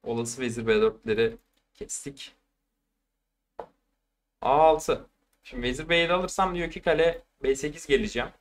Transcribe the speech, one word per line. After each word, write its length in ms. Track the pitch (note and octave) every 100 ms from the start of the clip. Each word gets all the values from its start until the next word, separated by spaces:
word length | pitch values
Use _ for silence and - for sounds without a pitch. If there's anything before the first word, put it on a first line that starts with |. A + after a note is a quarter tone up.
Olası 400 | B2 A#2 A#2 -
vezir 240 | B2 A#2 A2+
B 140 | G#2+
dörtleri 560 | A2 - A2+ G#2+ A2+ A2+ _ _ _
kestik. 600 | _ - - C#3+ C#3 - _ _ _ _ _ _ _ _ _ _ _ _ - - _ _ _ _ _ _ _
A 60 | A#2+
altı. 580 | C#3+ D#3+ D3+ - C#3 - _ _ _
Şimdi 180 | - B2
vezir 260 | B2 C3 D#3+
B 80 | E3+
yedi 160 | E3+
alırsam 420 | F3+ F#3 - F#3
diyor 160 | F3 E3
ki 120 | F3+
kale 400 | F3 D#3 E3 E3+ _ _
B 140 | C3 C3+
sekiz 300 | D3 D3 -
geleceğim. 420 | C#3 G#2 A#2 B2+ _